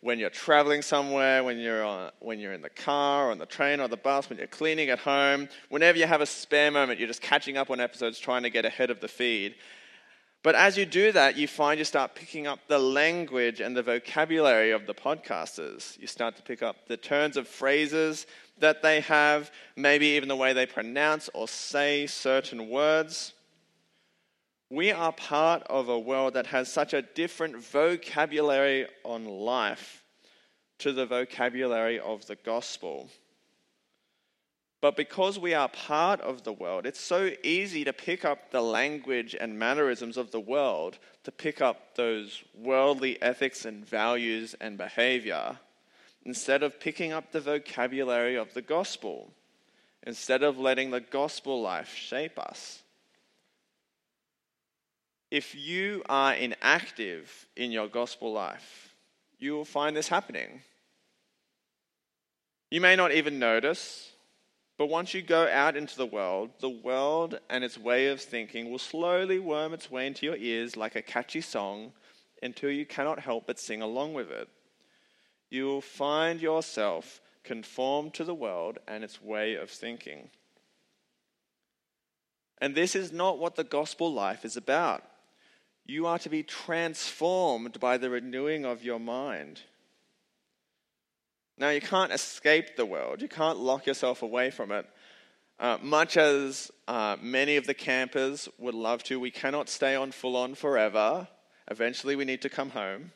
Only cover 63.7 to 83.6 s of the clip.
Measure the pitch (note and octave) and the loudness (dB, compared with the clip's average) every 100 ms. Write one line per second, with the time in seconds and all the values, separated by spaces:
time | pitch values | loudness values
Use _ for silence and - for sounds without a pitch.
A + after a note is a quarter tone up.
63.7 | F3+ - - - _ _ _ _ _ _ | -2 -6 -14 -18 _ _ _ _ _ _
64.7 | - D3 D#3+ F3+ F#3+ E3+ E3 E3 C3+ C#3+ | -4 0 0 -2 -6 4 4 6 6 4
65.7 | C#3+ D3+ - B2 G#2 F#2+ F#2+ A2+ _ C3 | 2 -8 -6 -6 -2 -2 -2 -4 _ -8
66.7 | A#2+ A#2+ C3 C#3 D#3 E3+ - _ B2+ B2 | -6 -2 0 2 0 -2 -6 _ -4 -4
67.7 | A2+ A2+ B2 C3+ C3+ - A#2+ G#2+ A#2 A#2 | -6 0 2 2 0 -6 -8 -8 -10 -8
68.7 | B2 - D#3+ E3+ F3+ F#3+ F#3+ F#3 D3+ D#3 | -8 -8 -4 0 0 0 -2 -2 -4 -4
69.7 | D#3+ - B2+ C3 C3+ D3 D#3+ A#2 A#2 A#2 | -8 -10 -6 -6 -4 -6 -4 -4 -4 -4
70.7 | A2+ A2 A2+ - A#2+ B2 D#3+ D#3+ A2+ G2+ | -6 -6 -6 -6 -6 -4 -8 -6 -6 -4
71.7 | G2+ A2+ _ _ _ _ _ B2 A#2+ C#3+ | -6 -12 _ _ _ _ _ -12 -6 -6
72.7 | C#3+ D3 - C#3+ D#3 C#3 A#2 - B2+ - | -4 -6 -4 -4 -4 -4 -6 -4 -8 -6
73.7 | A2 A2 A#2+ D3+ D3+ F#2+ A1 - _ _ | -6 -6 -4 -6 -6 -8 -10 -12 _ _
74.7 | _ _ _ _ _ _ _ _ C3 C3+ | _ _ _ _ _ _ _ _ -6 -2
75.7 | C#3 - - C#3+ D3+ E3 E3+ D#3+ D#3+ D#3+ | -4 -6 -4 0 2 0 0 0 -2 -2
76.7 | - G#2 E2 - - _ _ - A2+ A2 | -2 -2 -2 -8 -20 _ _ -12 -12 -10
77.7 | - C3 C#3+ D3+ - E3 E3+ A#2 F2+ E2+ | -6 -2 -2 -4 -8 -8 -6 -6 -6 -6
78.7 | A#2 - G#2+ A2 - G#2 G#2+ G#2+ G2 E2+ | -8 -12 -12 -12 -16 -8 -4 -4 -4 -8
79.7 | - A2 A#2 - D2 - _ _ _ _ | -12 -12 -12 -14 -18 -20 _ _ _ _
80.7 | _ _ _ _ _ _ _ _ _ _ | _ _ _ _ _ _ _ _ _ _
81.7 | _ _ _ _ _ _ _ _ _ C#3+ | _ _ _ _ _ _ _ _ _ -2
82.7 | C#3+ F3+ F#3+ F#3 E3 F#3 D3+ E3+ - | 0 0 0 -4 -2 -2 0 -4 -4